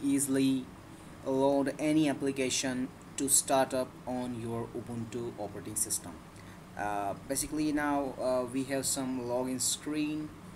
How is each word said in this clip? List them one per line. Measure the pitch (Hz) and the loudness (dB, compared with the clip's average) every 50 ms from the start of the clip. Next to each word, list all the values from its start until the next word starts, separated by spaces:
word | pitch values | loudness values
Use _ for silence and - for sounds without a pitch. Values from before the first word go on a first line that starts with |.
easily | 139 139 139 139 - 135 135 135 135 135 135 131 127 - - - - - - - - - - - - | 2 2 4 4 4 4 4 4 6 6 4 2 0 -4 -12 -16 -16 -18 -18 -16 -16 -16 -16 -8 -2
load | 139 135 135 139 139 139 139 135 135 - - | 0 2 4 6 6 6 4 2 0 0 0
any | 156 151 151 156 156 143 | 2 4 6 6 6 4
application | 131 - 143 139 135 135 131 127 - - - 131 127 127 127 127 - - - - - - | 4 2 0 0 2 2 0 2 2 0 0 0 0 -2 -2 -4 -6 -12 -16 -10 -4 -2
to | 139 135 | 2 4
start | - - - - 139 135 131 127 139 | 4 4 4 6 6 6 6 4 2
up | 127 127 - - - - | -2 -2 -2 -6 -10 -8
on | 123 127 127 123 123 123 113 | -4 -4 -2 -2 -4 -4 -4
your | 113 113 117 117 117 117 - | -4 -4 -4 -4 -4 -4 -6
Ubuntu | 120 104 120 120 117 110 110 - 120 120 120 - - | -8 -6 -6 -6 -6 -6 -4 -4 -4 -4 -6 -6 -6
operating | 104 98 95 101 - 107 107 | -8 -6 -6 -8 -8 -6 -2
system. | - - - - - - 90 85 - - - - - - - - - - - - - | -2 0 0 0 -4 -4 -8 -12 -12 -16 -16 -16 -16 -16 -16 -16 -16 -16 -12 -6 -4
Uh, | 101 104 104 101 101 98 90 - - - | -2 -2 0 0 -2 -2 -4 -6 -4 -2
basically | 135 135 147 - 151 151 151 151 | -2 -2 0 0 0 0 2 2
now, | 147 147 147 147 143 143 139 131 123 - | 2 2 2 2 2 2 0 0 -2 0
uh, | 123 127 127 127 123 117 | 0 2 2 2 2 0
we | 123 135 131 | 0 -2 0
have | 135 139 135 123 | 0 0 0 0
some | - - 139 135 127 131 127 | 0 0 0 0 0 -2 -2
login | 120 120 123 127 127 131 131 123 | 0 0 0 0 0 0 0 0
screen | - - - - - 151 151 151 151 151 151 156 151 151 - - - - - | 0 0 0 -2 -2 -2 0 0 0 0 -2 -4 -6 -6 -10 -12 -14 -16 -16